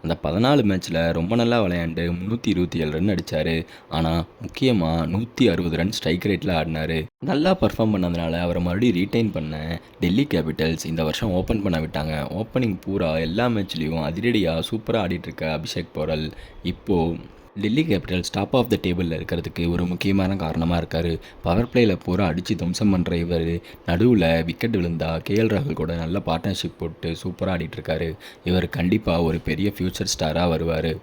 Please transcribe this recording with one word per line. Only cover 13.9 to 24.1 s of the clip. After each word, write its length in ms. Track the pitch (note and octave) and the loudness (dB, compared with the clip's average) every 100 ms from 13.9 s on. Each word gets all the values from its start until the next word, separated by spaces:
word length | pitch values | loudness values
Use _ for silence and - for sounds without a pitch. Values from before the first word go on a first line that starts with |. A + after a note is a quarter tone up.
| D#2+ | -2
அதிரடியா 600 | D2+ E2+ A#2 A2+ E2+ E2 E2 | -2 -2 0 2 2 0 -4
சூப்பரா 280 | A2+ - A#2 F2+ | -6 -2 -2 0
ஆடிட்டு 160 | F2 | -4
இருக்க 380 | - - D#2+ D#2 | -6 -6 -4 -4
அபிஷேக் 360 | D#2 - E2 - | -4 -6 -6 -6
போரல் 360 | D#2 D#2 D#2 - - - | -2 -2 -4 -10 -18 -8
இப்போ 500 | F2+ F2 - F2+ E2 E2 - - - G2+ | -8 -6 0 2 2 -2 -10 -20 -16 -4
டெல்லி 220 | G#2 B2+ | 0 0
கேபிட்டல்ஸ் 500 | D#3+ F#2+ - F2+ - G2+ | 2 0 0 -4 -2 -4
top 160 | G2+ | 0
of 120 | C3 A#2+ | 2 2
the 60 | G#2 | 2
table-ல 440 | F#2 F2 F2 D#2+ | 2 0 -2 -4
இருக்கிறதுக்கு 480 | - E2+ E2 - E2+ | -4 -4 -4 -2 0
ஒரு 160 | F2 F2+ | 0 0
முக்கியமான 500 | F2 G2 G2 F#2 G2 | 0 2 2 2 0
காரணமா 440 | D#2+ D#2+ E2 F2 | -2 0 2 0
இருக்காரு. 400 | D#2+ D#2+ E2+ D#2+ - - | 0 -2 -2 -4 -8 -6
பவர் 240 | F#2 F#2 A#2+ | 0 2 2
பிளேல 240 | B2+ A2+ F2+ | 4 4 2
பூரா 260 | - F2+ F#2 | 0 0 2
அடிச்சு 260 | E2 F2+ G2 | 0 -2 -2
துவம்சம் 340 | F2 F2+ G#2+ | 0 2 4
பண்ற 240 | F#2+ E2 E2+ | 4 2 0
இவரு 460 | E2+ E2+ E2 E2+ - - - | 0 0 0 -2 -6 -10 -2
நடுவுல 580 | F2 A#2+ | 4 6